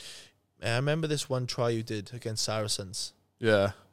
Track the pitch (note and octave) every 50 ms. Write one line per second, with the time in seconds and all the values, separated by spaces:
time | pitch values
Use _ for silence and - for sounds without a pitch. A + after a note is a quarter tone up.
0 | - - - - - - _ _ _ _ _ - - A2 A#2 B2 C#3 D3 D3+ E3
1 | D#3+ D3+ D3+ C#3+ - - C3 B2+ B2 A#2 - - A#2+ A#2 A#2 A2+ A2+ A2+ A2 G#2
2 | F#2+ - A#2+ A#2 - A2+ A2 - - - G#2+ A2 G#2+ G2+ - - G2+ F#2 - -
3 | - - - _ _ _ _ - A#2 A2 G#2+ G2+ G2 G2 - - - _